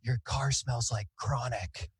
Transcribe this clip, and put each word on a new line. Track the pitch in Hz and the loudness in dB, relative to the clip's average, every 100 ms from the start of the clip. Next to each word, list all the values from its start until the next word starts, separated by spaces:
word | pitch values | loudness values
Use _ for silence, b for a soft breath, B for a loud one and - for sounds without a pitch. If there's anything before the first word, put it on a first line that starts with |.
Your | 113 123 | 0 0
car | - - 135 | 2 2 2
smells | 135 - 120 113 | 2 2 0 2
like | 110 104 _ | 0 -2 _
chronic. | - 139 123 113 90 - 95 _ | 0 0 0 -2 -4 -6 -10 _